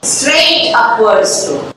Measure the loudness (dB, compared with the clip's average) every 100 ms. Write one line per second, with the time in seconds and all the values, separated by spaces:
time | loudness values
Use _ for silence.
0 | -4 -4 0 2 2 0 0 0 0 2
1 | 2 4 2 -2 -4 -6 -8